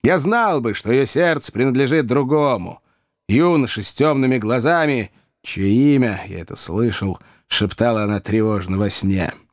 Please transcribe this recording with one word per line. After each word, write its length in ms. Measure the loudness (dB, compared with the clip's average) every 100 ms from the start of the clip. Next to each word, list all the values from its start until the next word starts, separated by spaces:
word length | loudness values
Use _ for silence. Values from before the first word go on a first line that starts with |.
Я 160 | 2 2
знал 420 | 2 0 2 0
бы, 140 | -2 -4
что 160 | 0
её 140 | 0 2
сердце 460 | 0 0 0 -4
принадлежит 540 | -2 0 2 2 0 0
другому, 760 | -2 0 0 0 -2 -6 -14 _ _ _ _ 0
юноше 540 | 2 4 2 0 -2
с 100 | -4
тёмными 460 | 0 2 2 2 0
глазами — 720 | 0 0 0 2 0 -2 -4 _ _ _ -12
чье 500 | -2 2 4 4 4
имя, 260 | 2 -2 -10
я 120 | -12
это 160 | -10 -8
слышал, 640 | -4 -2 -2 -2 -6 -6 -12 _ _
шептала 560 | -2 -2 0 0 2
она 160 | -2 -4
тревожно 580 | -2 0 0 -2 -2 -2
во 120 | 0
сне. 440 | 0 0 0 -2 -8 _